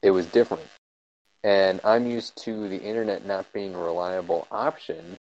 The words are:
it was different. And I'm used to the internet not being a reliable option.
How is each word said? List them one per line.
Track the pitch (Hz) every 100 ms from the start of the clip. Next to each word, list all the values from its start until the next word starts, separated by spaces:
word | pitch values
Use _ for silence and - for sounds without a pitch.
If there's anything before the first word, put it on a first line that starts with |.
it | 104
was | 95 82
different. | - - - - - _ _ _ _ _ _
And | 107 98 95 95
I'm | 104 113 120
used | 120 - -
to | - 110 104
the | 95
internet | 104 113 110 98
not | 95 98 95
being | - 101
a | 90
reliable | 85 85 87 92 87 95 -
option. | - 131 - - - - -